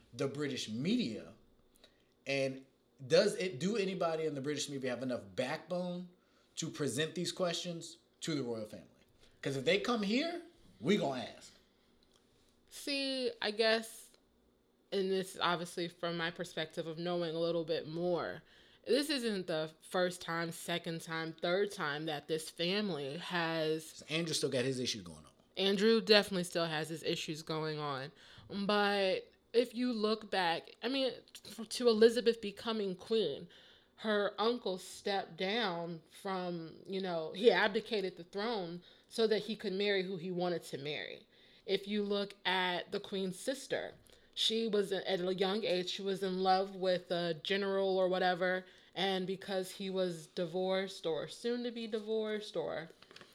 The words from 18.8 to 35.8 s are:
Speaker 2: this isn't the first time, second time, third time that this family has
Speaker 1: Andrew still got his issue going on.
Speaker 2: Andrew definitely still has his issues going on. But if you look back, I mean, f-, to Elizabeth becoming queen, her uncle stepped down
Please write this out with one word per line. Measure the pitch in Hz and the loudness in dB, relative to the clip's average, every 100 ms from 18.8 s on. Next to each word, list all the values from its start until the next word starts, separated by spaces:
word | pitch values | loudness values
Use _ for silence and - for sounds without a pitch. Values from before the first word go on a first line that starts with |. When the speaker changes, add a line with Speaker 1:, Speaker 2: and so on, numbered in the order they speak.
| - | 2
Speaker 2:
this | 247 294 | 2 2
isn't | 285 233 196 180 | 0 0 -2 -2
the | 160 156 - - | -2 -2 -8 -4
first | 190 180 180 | 2 2 0
time, | - 165 170 | -4 -2 -2
second | 170 - 175 170 165 | -4 -4 -4 -2 -6
time, | 165 160 165 160 | -4 -4 -4 -2
third | 175 185 196 | 2 4 2
time | - 156 147 160 | 0 -2 -2 -2
that | 147 - | -4 -2
this | 156 - | -2 -2
family | - 170 196 214 151 139 151 | -2 0 2 0 -2 -4 -6
has | - 180 165 165 156 160 156 - - | -2 0 2 2 2 0 -4 -14 -2
Speaker 1:
Andrew | 160 165 | -2 0
still | 147 143 | 0 2
got | 127 | 2
his | 127 127 | 2 0
issue | 123 113 | -2 -4
going | 87 76 | -8 -14
on. | 76 - _ - | -18 -20 _ 0
Speaker 2:
Andrew | 190 202 220 226 | 2 4 6 6
definitely | 185 208 196 190 | 8 6 6 0
still | 175 180 165 | 0 0 0
has | 156 156 | 0 -4
his | 165 | -4
issues | - 170 - 151 | -2 -2 -4 -6
going | 160 160 156 151 | -4 -4 -2 -4
on. | 147 135 139 - - - - | -4 -4 -8 -12 -20 -20 -10
But | 196 202 208 202 202 190 175 - - _ | -4 2 4 4 4 4 2 -2 -16 _
if | 226 247 | 2 4
you | 226 247 | 2 0
look | 226 214 220 208 | 2 2 0 0
back, | 196 175 165 - - | 2 2 0 -4 -6
I | 226 | -2
mean, | 269 262 - - - - | 0 0 -2 -12 -18 -14
f-, | 226 220 | -12 -8
to | - 240 | 2 6
Elizabeth | 220 226 233 226 226 | 10 10 8 4 2
becoming | 202 196 233 220 196 180 | 0 -6 -4 -2 -2 -4
queen, | - 226 175 123 - - - - _ - | 0 2 2 -2 -10 -18 -20 -20 _ -8
her | 220 208 202 - | 0 2 2 2
uncle | 214 247 208 185 | 0 2 -2 -4
stepped | - - - 196 - 165 | -6 -6 -2 0 -2 -4
down | 185 226 214 170 | -2 0 0 -2